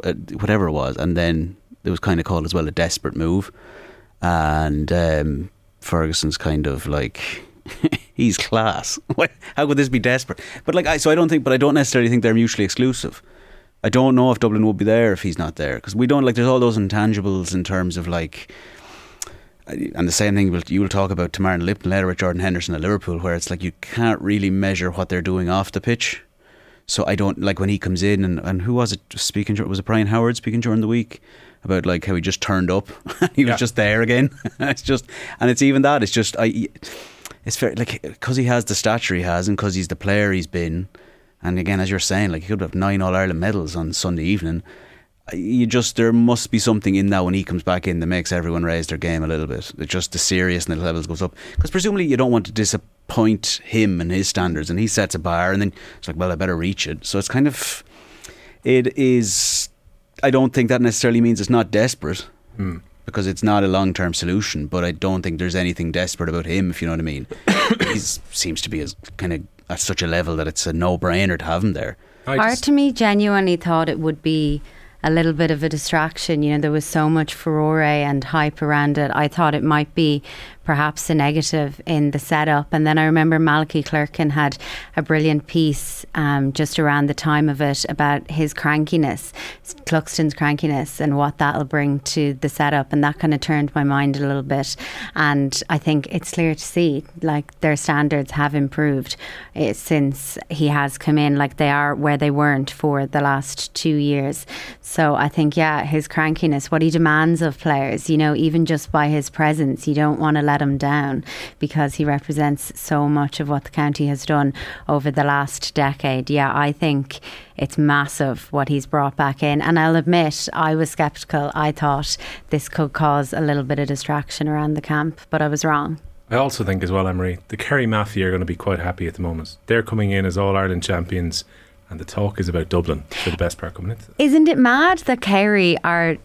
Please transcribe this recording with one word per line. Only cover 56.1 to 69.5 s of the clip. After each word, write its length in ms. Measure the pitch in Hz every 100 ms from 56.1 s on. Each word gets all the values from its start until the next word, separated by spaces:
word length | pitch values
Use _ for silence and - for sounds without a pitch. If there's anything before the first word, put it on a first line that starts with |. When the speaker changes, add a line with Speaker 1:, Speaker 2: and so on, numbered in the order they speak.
| 78
Speaker 1:
"Well, 140 | 90
I 40 | 82
better 200 | 92 85
reach 300 | 90 95 78
it." 200 | 78 -
So 120 | 98
it's 100 | 98
kind 200 | 127 143
of, 360 | - - - - - - - - - - -
it 320 | 127 127 123 -
is, 720 | 131 127 110 - - - - _ - _ _ -
I 60 | 135
don't 220 | 131 131
think 160 | 131 120
that 120 | 123
necessarily 400 | 120 110 123 117
means 180 | 117 110
it's 100 | 101
not 220 | 123 92
desperate. 540 | 104 123 - 73 98 - _ _ 113
Speaker 2:
Hmm. 220 | 95 85 - - -
Speaker 1:
Because 220 | - 95
it's 160 | 90
not 200 | 107 104
a 40 | 98
long-term 480 | 92 95 92 90 82
solution, 500 | 85 95 107 76 73
but 180 | 90
I 80 | 87
don't 300 | 85 98 92
think 160 | 90 80
there's 160 | 90 90
anything 360 | 90 85 85
desperate 360 | 80 90 - 85
about 200 | 85 80
him, 240 | 90 92
if 100 | 82
you 60 | 85
know 60 |
what 60 | 82
I 40 |
mean. 240 | 80 69 62 - -
<coughs> 460 | 587 571 - -
He 60 | 208
seems 640 | - - - - - -
to 80 | -
be 100 | 78
as, 140 | 143 - - -
kind 140 | 92
of 80 | 82 -